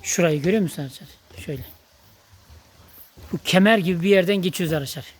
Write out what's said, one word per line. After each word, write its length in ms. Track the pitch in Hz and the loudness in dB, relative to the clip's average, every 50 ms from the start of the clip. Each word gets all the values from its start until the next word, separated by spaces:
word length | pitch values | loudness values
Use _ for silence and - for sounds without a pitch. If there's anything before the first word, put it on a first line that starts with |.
| - | -6
Şurayı 400 | - - - 175 165 151 147 139 | -6 -2 0 2 2 2 0 0
görüyor 200 | 175 196 220 196 | 0 0 2 0
musunuz 300 | 156 - - 143 131 - | -2 -4 -8 -10 -10 -12
arkadaşlar? 520 | - 170 - - _ _ _ - - - | -16 -20 -20 -20 _ _ _ -20 -16 -12
Şöyle. 180 | - 147 131 - - - _ _ _ _ _ _ _ _ _ _ _ - _ _ _ - - _ _ _ _ - - - - - _ _ - - - - | -10 -10 -10 -10 -14 -20 _ _ _ _ _ _ _ _ _ _ _ -20 _ _ _ -20 -20 _ _ _ _ -20 -20 -20 -20 -20 _ _ -20 -12 -10 -10
Bu 60 | 156 | -8
kemer 400 | - - - 185 190 208 226 214 | -4 0 2 4 6 6 4 4
gibi 240 | 175 170 185 170 165 | 2 0 -2 0 2
bir 60 | 196 | 4
yerden 280 | 202 190 180 175 202 | 4 4 4 2 0
geçiyoruz 360 | 196 175 185 - - 185 156 160 | 0 0 -2 -2 -2 -2 -2 -2
arkadaşlar. 320 | 151 139 135 - 151 117 - - | -2 -4 -6 -10 -12 -14 -16 -20